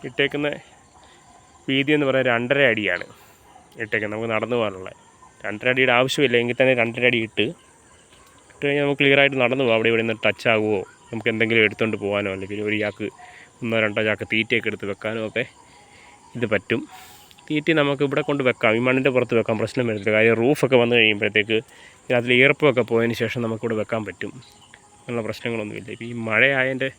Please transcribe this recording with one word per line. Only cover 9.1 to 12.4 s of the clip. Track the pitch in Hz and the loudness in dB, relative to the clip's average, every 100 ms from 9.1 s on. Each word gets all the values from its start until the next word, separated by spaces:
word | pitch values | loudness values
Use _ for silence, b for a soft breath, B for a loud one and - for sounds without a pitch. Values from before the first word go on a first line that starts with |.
| 139 139 135 | 4 4 2
നടന്നു | 123 127 127 | 0 0 2
പോകാം. | 113 | 2
അവിടെ | 113 | 2
ഇവിടെ | 117 | 0
നിന്ന് | 113 110 | -2 0
ടച്ച് | 110 104 123 | -2 0 0
ആകുമോ, | 110 107 104 - - - | 0 0 -2 -4 -14 -12
നമുക്ക് | 113 117 | -6 -4
എന്തെങ്കിലും | 110 113 113 107 | -2 2 4 2
എടുത്തുകൊണ്ട് | - 110 107 | 2 -4 -2
പോകാനോ | 101 101 101 | -2 -2 -4
അല്ലെങ്കിൽ | 95 | -6